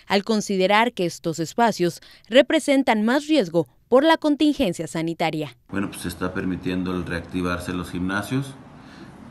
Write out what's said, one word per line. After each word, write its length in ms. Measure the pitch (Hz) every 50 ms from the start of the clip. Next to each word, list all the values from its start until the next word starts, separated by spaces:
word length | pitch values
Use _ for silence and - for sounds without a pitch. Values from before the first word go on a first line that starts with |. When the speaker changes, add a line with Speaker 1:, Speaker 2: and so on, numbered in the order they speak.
| - -
Speaker 1:
al 180 | 185 202 -
considerar 680 | - 220 208 196 - 202 185 185 185 202 214 233 247
que 140 | - - 180
estos 340 | 165 - - - 170 156 -
espacios 640 | 165 - - - 233 226 - - 175 170 - - - - - - _ -
representan 760 | 220 262 311 - 320 320 - - 277 269 269 - 226 214 208
más 220 | 226 254 302 294 294
riesgo 420 | 311 285 202 170 160 170 151 - _ _ _ -
por 140 | 233 262 294
la 140 | 320 320 311
contingencia 680 | - 302 294 254 311 302 269 - 262 185 170 - 160 151
sanitaria. 680 | - 165 160 165 170 - 175 160 156 156 151 139 - _ _ -
Speaker 2:
Bueno, 200 | - 98 101 -
pues 140 | - - -
se 40 | 85
está 240 | 85 - 92 90 90
permitiendo 600 | 95 92 92 90 87 - 92 90 92 90 92 90
el 120 | 90 80
reactivarse 680 | 73 87 82 78 - - 92 90 87 87 87 - - 90
los 160 | 90 82 -
gimnasios. 640 | - 87 90 95 95 104 104 - 131 135 139 - - - - - - - - - - - - - - - - -